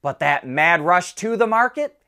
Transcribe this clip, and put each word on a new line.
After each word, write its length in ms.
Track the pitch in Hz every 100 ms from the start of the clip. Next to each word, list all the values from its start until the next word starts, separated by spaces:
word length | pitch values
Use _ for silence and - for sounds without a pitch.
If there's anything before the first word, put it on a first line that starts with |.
But 180 | 143 139
that 280 | 147 143 131
mad 320 | 135 160 170
rush 360 | 151 180 175 -
to 200 | 214 226
the 120 | 226
market 520 | 220 247 - 294 _